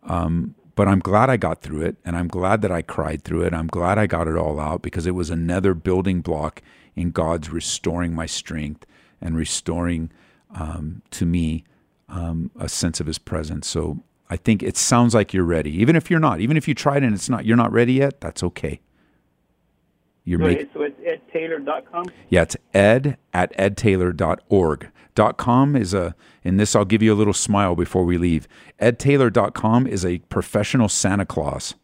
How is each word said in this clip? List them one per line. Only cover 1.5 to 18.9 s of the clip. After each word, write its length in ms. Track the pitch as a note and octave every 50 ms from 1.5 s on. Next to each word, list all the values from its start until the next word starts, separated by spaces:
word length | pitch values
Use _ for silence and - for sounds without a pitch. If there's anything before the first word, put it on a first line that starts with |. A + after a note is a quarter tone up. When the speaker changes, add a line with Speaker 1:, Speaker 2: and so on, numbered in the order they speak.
| D#2+ - -
Speaker 1:
through 200 | - D2+ D2+ D#2
it, 140 | F2 - _ _
and 100 | F2 E2+
I'm 140 | E2+ F2 E2+
glad 320 | - F2+ F2+ F#2+ G#2 A2
that 120 | G2+ G2 F2+
I 100 | E2+ E2
cried 420 | - - - E2 D#2 D#2 D#2 -
through 180 | - E2+ E2 E2+
it. 120 | F2 E2+
I'm 140 | E2 E2 E2
glad 300 | - F2 F2 F2 G2 G#2
I 80 | G#2+
got 220 | F#2 E2 E2 E2+ D#2+
it 80 | D#2+
all 240 | E2 D#2+ D#2 D2+ D2+
out, 220 | D2+ D2+ D#2+ F2 -
because 240 | - - F#2+ D#2+
it 80 | F#2 F2+
was 160 | F2+ F2 D#2
another 420 | E2 E2 E2 E2 F2+ F#2+ F#2 G2 F#2
building 480 | E2 D#2+ F#2 F#2 F#2 F#2 F#2+ F#2 F2+
block 400 | D#2 F2 D#2+ D#2 D2+ D2+ - - _ _ - _ _ _ _
in 160 | - F2 F2
God's 380 | E2 - E2+ D#2+ E2 E2+ D2+ D#2+
restoring 640 | D#2 E2 - - - - - F2+ E2 F2 F2 E2+ E2
my 120 | D#2+ E2
strength 580 | D#2+ - - - - D#2+ D#2 D2+ D2 D#2+ - - _ _ _ _ _ _ _
and 160 | - E2+ E2
restoring, 760 | D#2+ D#2+ - - - - - E2 E2+ F2 F2 F2 E2 E2 D#2+ _ _ _ _ _ _ _ _ -
um, 460 | - D#2 D2 D#2+ E2 D2+ D#2 F2 - - _ -
to 120 | - F2+
me, 400 | E2+ E2+ F2 E2 D#2+ D#2 E2 - _ _ _ _ _ _ _ _ _
um, 400 | - F2+ F2 E2 E2 E2 E2 - _ -
a 100 | - -
sense 320 | - - - F2 E2 -
of 60 | E2
his 120 | D2+ D#2 -
presence. 480 | _ - - E2+ D#2+ D#2 D#2+ D#2 -
So 360 | - - - E2 D#2+ D#2+ - - _ _ _ _ _
I 60 | -
think 260 | F#2 _ - A2+ F#2+ -
it 160 | - - -
sounds 360 | - - B2+ A#2+ A#2+ A#2+ G#2+
like 200 | A#2 G2+ - -
you're 100 | F#2+ F2+
ready. 260 | E2+ F2 D#2+ D2+ D2+ D2+ E2+
Even 160 | G#2+ B2+ E3+
if 160 | E3 D3+ -
you're 80 | F3 E3
not, 220 | D#3 C#3+ A2 D#2
even 160 | F#2+ A#2 D#3
if 100 | D#3 -
you 80 | - C#3+
tried 280 | - - D3 C#3 C#3+ C#3
and 120 | B2 G#2+
it's 140 | F#2+ - -
not, 160 | B2+ A2 -
you're 100 | A2 A2
not 160 | A#2+ A#2 A2
ready 220 | G#2+ A2+ A#2+ A#2+ B2+
yet, 300 | C3 C#3 C#3 C#3 _ -
that's 200 | E2+ - - -
okay. 380 | F2+ - - - E2 C#2+ - _ _